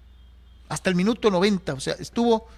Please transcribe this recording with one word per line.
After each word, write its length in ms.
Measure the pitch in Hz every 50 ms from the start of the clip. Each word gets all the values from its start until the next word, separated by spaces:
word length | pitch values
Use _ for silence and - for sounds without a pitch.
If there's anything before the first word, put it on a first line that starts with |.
| - - - - - - - - - - - - - -
Hasta 200 | 151 - - 190
el 60 | 185
minuto 360 | 175 185 220 240 - - 214
noventa, 420 | 185 170 196 214 202 175 - - 139
o 60 | 135
sea, 140 | - 160 -
estuvo 540 | - 143 - - 233 233 240 226 220 - - -